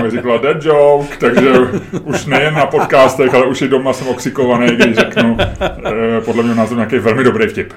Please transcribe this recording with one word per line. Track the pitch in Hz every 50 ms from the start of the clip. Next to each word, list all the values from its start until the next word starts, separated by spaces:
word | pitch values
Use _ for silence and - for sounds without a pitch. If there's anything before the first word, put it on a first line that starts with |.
| 117
mi | 110
řekla | 113 120 120 123 117 113
dead | 120 143 165 160 151
joke, | 160 151 147 143 143 143 143 143 - - -
takže | 151 120 - - 127 135 127 127 127 123 - - - - - 175 -
už | 151 143 - -
nejen | 147 131 139 143 156 156
na | 151 139
podcastech, | 135 - 151 180 - 160 139 131 123 - - 135 127 127
ale | 123 131
už | 127 131 -
i | 135 127
doma | 135 127 131 135 123
jsem | - 135 131
okřikovaný, | 120 - - 131 101 139 127 123 123 117 123 120 120
když | 113 110 120 110
řeknu, | 113 202 - - - 117 117 117 -
eh, | 185 - - - 196 170 - - - 190 107 110 117 113 113 113 226
podle | 120 110 117 117
mě | 120 117
názor | 117 110 104 120 120
nějaký | 110 110 135 117
velmi | 98 113 110 131 127
dobrý | 123 104 110 113 101
vtip. | - 98 87 - -